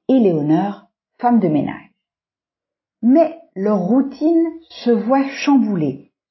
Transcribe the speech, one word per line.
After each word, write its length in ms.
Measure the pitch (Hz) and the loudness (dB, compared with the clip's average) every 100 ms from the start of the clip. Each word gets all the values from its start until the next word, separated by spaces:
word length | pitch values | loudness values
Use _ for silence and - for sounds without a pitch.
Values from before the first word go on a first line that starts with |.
| - | -2
Éléonore, 800 | 262 208 160 147 160 202 202 _ _ _ _ | 2 2 0 0 0 -2 -8 _ _ _ _
femme 200 | 240 240 | 0 2
de 80 | 180 | 2
ménage. 440 | 151 - - - _ _ _ _ _ _ _ _ _ _ _ | 0 -4 -8 -16 _ _ _ _ _ _ _ _ _ _ _
Mais 360 | 226 285 320 - _ | 2 4 2 -2 _
leur 260 | - 202 208 | -6 -2 -2
routine 680 | 175 254 - - 302 330 330 - - | 0 0 0 -2 0 2 0 -4 -18
se 200 | - 240 | -6 -2
voit 380 | 226 208 269 277 | 0 0 0 -2
chamboulée, 840 | - - 277 214 190 151 131 - _ _ | -4 2 2 2 -2 -4 -6 -14 _ _